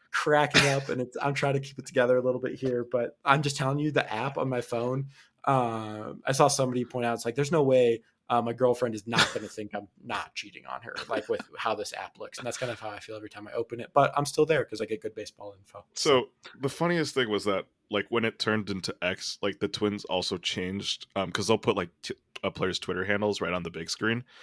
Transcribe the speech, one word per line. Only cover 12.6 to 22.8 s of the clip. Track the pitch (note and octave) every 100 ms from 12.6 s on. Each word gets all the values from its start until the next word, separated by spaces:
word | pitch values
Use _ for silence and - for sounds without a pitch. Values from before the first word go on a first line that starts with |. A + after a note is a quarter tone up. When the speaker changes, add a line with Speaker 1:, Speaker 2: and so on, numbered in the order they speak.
| B2+
Speaker 1:
of | A2
how | A2
I | G2+
feel | - G#2+
every | G#2
time | G#2+ G#2+
I |
open | - A#2 A#2+
it, | A#2
but | C#3+ C#3 C#3+
I'm | C#3+
still | - D#3
there | D3+ A#2
'cause | G#2
I | A2
get | A2
good | G#2+ -
baseball | G#2 - G2+ G2
info. | - G2+ -
Speaker 2:
So | - D#3 C3 - _ - -
the | C3+
funniest | - E3 E3+ D3 C3+
thing | A#2
was | G2+ G2+
that, | F#2+ - _ _
like, | G#2 -
when | A#2 A2+
it | -
turned | - G#2+ G2
into | F#2+ - -
X, | F2+ F#2+ - -
like, | G2+ F#2
the | G2+
Twins | - G#2 G2+ -
also | F#2 F2 F2+
changed, | - - F2+ G2 F#2 - - G2+
um, | F#2
'cause | F#2+ G2+
they'll | A2
put, | B2+ G2
like, | F2 _
t-, | - - _ -
a | G2
player's | - F#2+
Twitter | F2